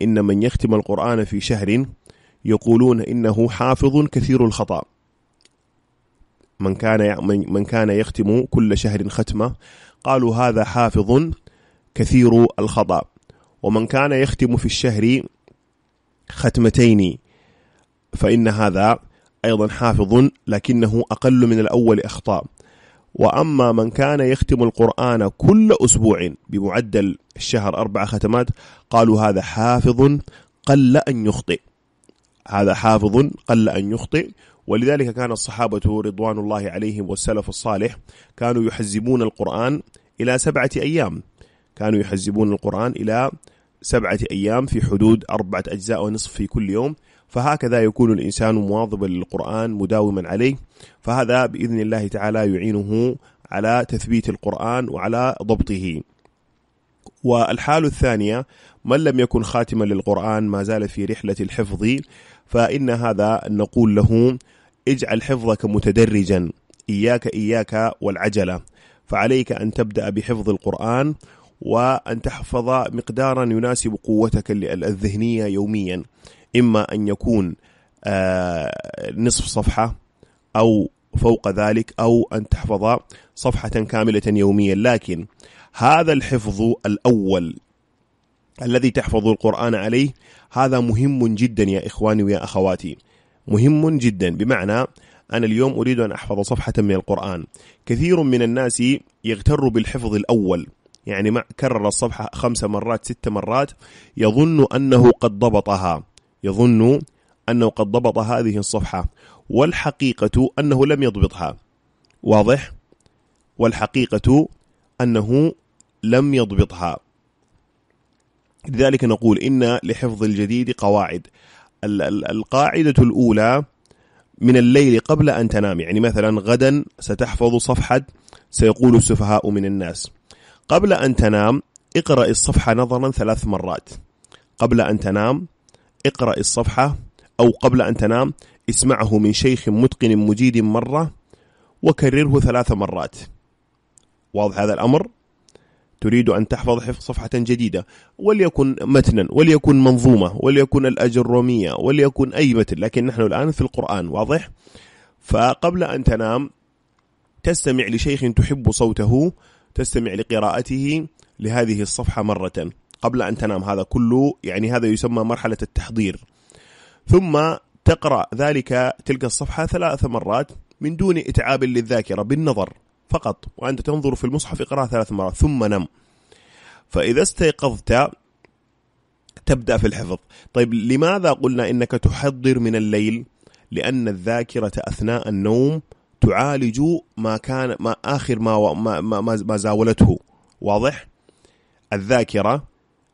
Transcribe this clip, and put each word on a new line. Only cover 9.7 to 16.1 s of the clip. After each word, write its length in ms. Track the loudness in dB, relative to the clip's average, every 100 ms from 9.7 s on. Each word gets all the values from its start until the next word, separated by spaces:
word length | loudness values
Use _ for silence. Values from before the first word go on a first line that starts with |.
| -20 -20 _
قالوا: 320 | -2 0 2 0
"هذا 280 | 0 0
حافظ 680 | 0 0 0 0 2 2 2 -6 _ _ _ _ _ -4
كثير 520 | 2 6 6 8 6 2
الخطأ". 420 | -2 0 0 -2 -4 _ _ _ _ _
ومن 240 | -2 -2 0
كان 240 | 0 0
يختم 460 | 2 0 0 0 0
في 80 | -2
الشهر 560 | -2 -2 0 2 0 -2 _ _ _ _ _ _ _ _